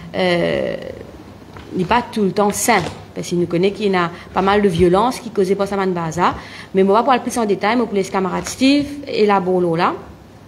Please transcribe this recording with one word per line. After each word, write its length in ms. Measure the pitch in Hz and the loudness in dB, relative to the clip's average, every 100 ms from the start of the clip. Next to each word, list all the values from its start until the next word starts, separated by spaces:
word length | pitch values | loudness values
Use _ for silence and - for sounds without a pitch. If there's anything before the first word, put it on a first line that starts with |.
| - - | -8 -2
euh, 600 | 180 175 170 67 60 - - - - - - - - - - 180 | 0 2 0 0 -2 -6 -10 -14 -16 -18 -20 -20 -20 -18 -8 -4
n'est 80 | |
pas 180 | 170 233 | 0 0
tout 220 | 240 220 | 0 0
le 80 | 190 | 0
temps 200 | 190 202 | 2 0
sain. 300 | 202 - 208 156 - - | 0 2 2 0 -8 -12
Parce 140 | - 165 | -12 -4
qu'il 140 | 175 | -2
nous 60 | 165 | 0
connaît 240 | 175 190 | 2 0
qu'il 200 | 202 208 | 0 0
y 40 | 185 | 0
a 120 | 170 - - | -2 -6 -6
pas 80 | - | 0
mal 200 | 196 208 | 2 4
de 80 | 202 | 4
violence 500 | 165 180 190 240 254 | 4 4 4 2 -2
qui 120 | 220 | -6
causait 240 | 208 185 196 | -2 0 0
par 120 | 202 | -2
sa 80 | 202 | -2
man 160 | 190 | -2
base. 300 | 175 165 160 202 - - - - | -2 -4 0 0 -2 -8 -16 -2
Mais 100 | 190 | 2
on 100 | 190 | 4
va 100 | 214 | 4
parler 160 | 240 247 | 4 2
plus 180 | 240 247 | 0 -2
en 60 | |
détail, 320 | 214 185 202 247 | 0 0 0 0
mais 80 | |
pour 100 | 226 | 0
les 120 | 202 185 | -2 -2
camarades 420 | 196 185 175 175 | -2 -2 -4 -6
Steve 380 | - 262 285 285 - - | 0 2 4 0 -6 -6
et 200 | - 208 | 2 4
la 160 | 196 | 4
Bolo 340 | 180 180 175 165 | 2 2 2 2
là. 180 | 208 349 - - - - | 0 -2 -10 -20 -20 -20